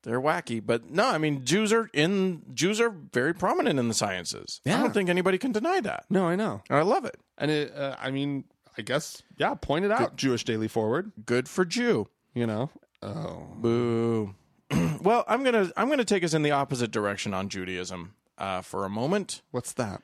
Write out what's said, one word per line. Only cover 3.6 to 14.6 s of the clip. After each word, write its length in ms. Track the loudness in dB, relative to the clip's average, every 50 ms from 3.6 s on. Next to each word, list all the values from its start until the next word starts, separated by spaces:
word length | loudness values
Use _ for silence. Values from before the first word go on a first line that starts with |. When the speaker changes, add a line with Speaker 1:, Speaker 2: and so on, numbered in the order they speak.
| 2 2 4 2
Speaker 1:
in 100 | 2 2
the 60 | 0
sciences. 680 | 0 0 0 -2 -4 -6 -8 -10 -10 -12 -14 -14 -6 _
I 40 | 0
Speaker 2:
Yeah. 80 | 2 2
Speaker 1:
don't 100 | 2 2 2
think 140 | 2 2 2
anybody 300 | 2 2 4 2 2 2
can 140 | 0 0
deny 280 | -2 0 0 2 0 0
that. 260 | 0 -2 -6 -6 -4 _
Speaker 2:
No, 160 | 2 2 4
I 100 | 2 2
know. 260 | 0 0 -2 -4 -6 -4 0
Speaker 1:
And 100 | 2 2
I 40 |
love 220 | 4 4 2 0 0
it. 140 | -4 -10 _ _ _ _ -4
Speaker 2:
And 120 | 0 0
it, 240 | 0 0 -2 -4 -6
uh, 220 | -6 -6 -6 -6 -6
I 120 | -6 -4
mean, 340 | -2 -2 -2 -2 -4 -4 -8 _ _ _ _ _ _ -10
I 40 |
guess, 400 | -4 0 0 0 -2 -4 -14 -16 _ _ -4
yeah, 180 | -2 0 0 0
point 300 | -4 -2 0 0 2 2
it 60 | 2
out, 200 | 2 2 0 -2
Speaker 1:
Good. 60 | -2 -2
Speaker 2:
Jewish 260 | 0 2 2 2 0
Daily 240 | -2 -2 0 -2 0
Forward. 440 | 0 0 0 2 0 0 -2 -6 _ -14 -4
Speaker 1:
Good 220 | 0 0 0 0 -2
for 160 | 0 -2 0
Jew. 440 | 0 0 0 2 2 2 2 0 -4 _ _ _ _ _
Speaker 2:
You 120 | -2 -2
know? 240 | 0 0 -2 -4 -6 _ -18 _ _ _ _
Oh. 440 | -12 -10 -8 -8 -8 -8 -10 -12 -14 -16 -10
Speaker 1:
Boo. 760 | -2 0 2 2 2 2 2 2 2 2 2 2 0 -2 -4 -8 _ _ _ _ _